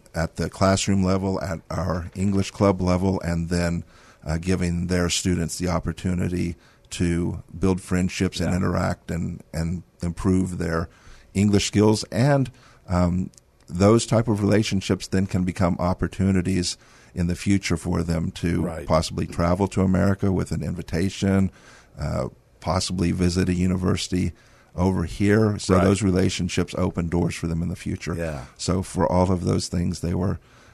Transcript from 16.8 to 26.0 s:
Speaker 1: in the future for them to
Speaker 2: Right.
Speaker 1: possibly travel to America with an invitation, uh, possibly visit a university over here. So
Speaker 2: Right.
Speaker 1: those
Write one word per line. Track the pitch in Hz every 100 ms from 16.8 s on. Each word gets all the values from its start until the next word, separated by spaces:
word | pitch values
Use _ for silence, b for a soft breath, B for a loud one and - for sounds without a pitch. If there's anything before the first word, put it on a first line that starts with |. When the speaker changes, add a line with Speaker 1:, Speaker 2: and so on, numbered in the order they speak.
| B B B
Speaker 1:
in | - 87
the | 87
future | 101 98 - 85
for | 87 90
them | 85 82 82
to | - 87 87
Speaker 2:
Right. | 85 80 73
Speaker 1:
possibly | 80 - 90 87
travel | - 85 92 98
to | -
America | 92 92 95 95 98
with | 90 131
an | 87
invitation, | 80 87 - 80 95 - 98 95 95 B B B B -
uh, | 73 80 64 - _ -
possibly | - 90 - 90 87
visit | 90 90 87 90
a |
university | 87 92 92 92 90 - 92 92 - b b b -
over | 92 95
here. | 87 - 101 104 110 101
So | - 92
Speaker 2:
Right. |
Speaker 1:
those | 95 98